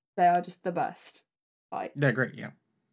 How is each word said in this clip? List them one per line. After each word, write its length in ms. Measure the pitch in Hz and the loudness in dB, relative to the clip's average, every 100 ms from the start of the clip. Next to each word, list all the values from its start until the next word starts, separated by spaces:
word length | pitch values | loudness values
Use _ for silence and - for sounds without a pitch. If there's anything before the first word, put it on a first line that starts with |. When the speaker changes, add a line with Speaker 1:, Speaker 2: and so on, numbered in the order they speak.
| _ - | _ 2
Speaker 1:
they 100 | 175 | 4
are 120 | 175 | 4
just 240 | 175 - | 0 -6
the 80 | 180 | -6
best. 520 | 170 135 - - - _ _ _ _ _ | -4 -4 -6 -16 -20 _ _ _ _ _
Like, 220 | - - | -10 -8
Speaker 2:
They're 180 | 143 139 | 0 2
great, 240 | 117 117 - | 2 -2 -6
yeah. 160 | 113 - _ _ _ | -14 -16 _ _ _